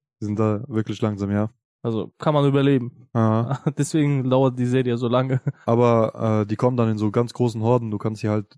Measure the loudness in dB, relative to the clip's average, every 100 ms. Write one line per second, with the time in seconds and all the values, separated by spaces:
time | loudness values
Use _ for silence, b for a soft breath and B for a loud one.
0 | _ -10 -6 0 0 0 -4 -4 -4 -2
1 | -4 -2 -2 -2 -2 _ _ _ -6 -4
2 | -6 -6 -2 2 2 2 2 2 -2 -12
3 | -6 0 2 2 0 -4 -4 -4 -2 0
4 | 0 0 2 2 2 0 0 0 0 -2
5 | 0 0 0 -2 -4 -6 0 4 4 4
6 | 2 0 0 0 -2 0 0 2 0 0
7 | 0 0 -2 0 -2 0 0 0 0 -6
8 | -6 -4 -2 -2 -4